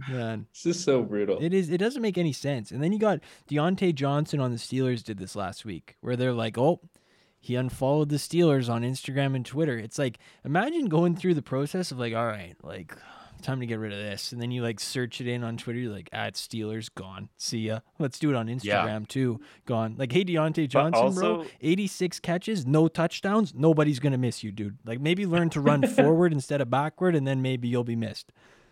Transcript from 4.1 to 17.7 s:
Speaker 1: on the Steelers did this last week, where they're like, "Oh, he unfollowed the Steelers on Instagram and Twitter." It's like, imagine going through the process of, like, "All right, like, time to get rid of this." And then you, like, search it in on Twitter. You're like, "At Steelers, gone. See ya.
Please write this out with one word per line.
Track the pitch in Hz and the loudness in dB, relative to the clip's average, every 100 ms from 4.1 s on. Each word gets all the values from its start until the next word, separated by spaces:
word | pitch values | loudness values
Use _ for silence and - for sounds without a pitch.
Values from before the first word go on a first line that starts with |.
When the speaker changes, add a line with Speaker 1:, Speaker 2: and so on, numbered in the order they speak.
| 143 151 147 | 2 0 0
Speaker 1:
on | 127 | 0
the | 117 | -2
Steelers | - 127 131 120 | -4 0 0 0
did | 104 101 | -4 -10
this | 95 104 | -8 -6
last | 92 - | -6 -6
week, | 110 85 - - | -10 -10 -12 -12
where | - 123 | -4 0
they're | 127 | 0
like, | 120 110 110 | 0 -2 2
"Oh, | 139 - - _ _ _ _ _ | 2 2 -4 _ _ _ _ _
he | - | -4
unfollowed | 123 127 - 135 147 147 | -2 -2 -2 0 2 2
the | 147 | -2
Steelers | - 165 165 139 120 | -2 2 4 4 2
on | 117 | -2
Instagram | 123 131 - 135 139 135 | -2 -4 -4 -2 0 -2
and | 120 | -4
Twitter." | 135 160 117 | -2 0 -2
It's | 110 - | -6 -2
like, | 135 - - - | -4 -4 -18 -14
imagine | - 160 254 339 247 | -2 0 0 0 0
going | 156 175 | 4 4
through | 175 185 | 2 2
the | 160 | 0
process | - 131 143 185 175 | 0 -2 -2 -4 -6
of, | 127 | -4
like, | 120 | -4
"All | 113 117 | 0 -2
right, | 104 - - | -4 -10 -16
like, | 76 98 85 - - - - - | -14 -12 -14 -18 -20 -20 -20 -14
time | - 131 | -6 -4
to | 120 | -4
get | 113 | -4
rid | 107 | -4
of | 101 | -6
this." | 104 101 - | -8 -8 -8
And | 120 | -6
then | 120 | -4
you, | 123 | -2
like, | 117 107 | -2 -4
search | - 135 123 - | -6 -4 -4 -4
it | 123 | -4
in | 123 | -4
on | 117 117 | -4 -6
Twitter. | - 120 | -6 -6
You're | 120 | -6
like, | 101 82 | -8 -10
"At | 107 107 | -6 -6
Steelers, | - - 117 107 110 110 | -6 -8 -6 -4 -6 -8
gone. | - 92 95 104 - | -12 -14 -14 -16 -10
See | - 117 | -6 -4
ya. | 107 | -2